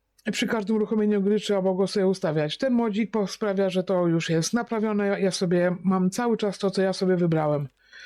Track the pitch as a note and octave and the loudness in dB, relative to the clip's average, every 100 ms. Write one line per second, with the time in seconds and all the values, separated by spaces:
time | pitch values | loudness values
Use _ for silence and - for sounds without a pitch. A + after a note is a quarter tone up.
0 | _ _ - - A3+ A#3 G3 G#3+ G#3 A3 | _ _ -8 -4 -2 -2 0 0 2 2
1 | G#3 G#3 G3 G#3+ - G3+ F#3 F#3 F#3+ G#3 | 2 2 2 0 0 0 0 0 0 2
2 | F#3+ F#3+ E3+ D#3 D3+ - C4 A#3+ A#3 G3 | 0 0 -2 0 -2 -2 0 0 0 -2
3 | A3+ A3 F#3+ - G#3+ G3 G3 F3+ F3+ F#3 | -2 -2 -4 -2 -2 0 0 0 0 0
4 | F3 E3 D#3+ E3 D#3+ A#3+ A#3+ A3+ G#3+ G#3 | 2 0 0 -2 0 -2 -2 -2 0 0
5 | G3+ G3 F#3+ - F3+ F3 F3+ F3 F#3 F#3+ | 0 0 0 0 0 2 2 0 0 2
6 | F#3 - A#3+ G#3+ G#3 F#3+ G3 G3 F#3+ F#3 | 0 0 -2 0 -2 -2 -2 0 0 0
7 | F#3 F#3 F3 D#3+ D3+ D3 C#3 _ _ - | 0 2 2 2 0 -2 -4 _ _ -20